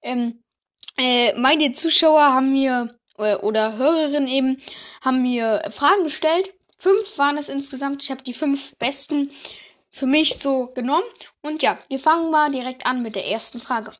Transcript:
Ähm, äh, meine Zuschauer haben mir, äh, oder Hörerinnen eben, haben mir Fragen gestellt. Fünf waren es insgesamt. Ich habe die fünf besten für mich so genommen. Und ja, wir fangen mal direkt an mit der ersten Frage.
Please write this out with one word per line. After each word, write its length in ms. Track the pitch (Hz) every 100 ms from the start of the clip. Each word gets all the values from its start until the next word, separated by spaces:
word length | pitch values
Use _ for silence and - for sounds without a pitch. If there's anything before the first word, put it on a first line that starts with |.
Ähm, 440 | - 247 240 233 _ _ _ _ - -
äh, 380 | 254 247 240
meine 380 | 214 254 311 302
Zuschauer 500 | 254 330 - - 208
haben 300 | 294 262 269
mir, 440 | 269 269 247 233 - _ _
äh, 160 | 214 208
oder 400 | - 220 220 220
Hörerinnen 500 | 262 330 311 294 269
eben, 340 | 269 262 262 - - - -
haben 180 | 269 262
mir 460 | 254 247 226 214 -
Fragen 320 | - 285 392
gestellt. 500 | 320 - 311 330 381 - _ _
Fünf 400 | 370 392 415 -
waren 180 | 285 294
es 120 | 285
insgesamt. 560 | 277 277 254 277 277
Ich 80 | -
habe 100 | 262
die 120 | -
fünf 420 | 247 294 277 - _
besten 560 | 240 277 - 294 277 - - - - _ _
für 160 | - 254
mich 320 | 294 311 -
so 300 | 277 262 247
genommen. 340 | - 240 294 480 - - _
Und 200 | 294 311
ja, 140 | 233 - -
wir 100 | 269
fangen 320 | 311 330 330
mal 220 | 311 302
direkt 340 | 269 247 254 -
an 160 | 254
mit 140 | 233 214
der 100 | 135
ersten 320 | 220 - 240
Frage. 340 | - 233 214 -